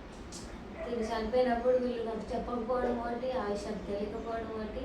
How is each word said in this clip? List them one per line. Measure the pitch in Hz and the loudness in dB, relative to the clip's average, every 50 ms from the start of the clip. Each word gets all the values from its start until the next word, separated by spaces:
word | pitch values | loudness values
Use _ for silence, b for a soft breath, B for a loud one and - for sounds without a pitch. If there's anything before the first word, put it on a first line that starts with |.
| - - - - - - - - - - - - - - - - - | -12 -12 -12 -12 -12 -10 -10 -10 -10 -10 -10 -10 -10 -10 -8 -6 -4
తిను | 233 233 220 | -2 0 0
చనిపోయినప్పుడు | 220 226 233 220 220 220 254 254 254 240 233 240 247 254 254 | 0 2 0 0 2 4 6 6 6 6 4 4 6 6 6
వీళ్ళు | 254 247 247 226 - 220 | 6 4 2 0 0 -2
నాకు | 226 214 - - - 240 | -2 -2 -4 -4 -2 -2
చెప్పకపోవడం | 214 233 240 247 233 214 247 254 254 240 240 240 233 | -2 -2 -2 -2 -2 0 2 2 2 2 2 2 0
ఒకటి, | 233 233 240 247 254 254 | 0 -2 -2 -2 -2 0
ఆ | 254 226 208 | 0 0 0
విషయం | 208 208 - - 220 | 0 0 -2 -2 -4
తెలియకపోవడం | 214 185 - 208 202 202 214 214 220 226 226 226 226 226 220 220 220 220 | -4 -4 -4 -4 -2 -2 -2 -2 -4 -4 -4 -4 -4 -4 -4 -4 -4 -4
ఒకటి, | 214 214 - 254 | -4 -4 -4 -4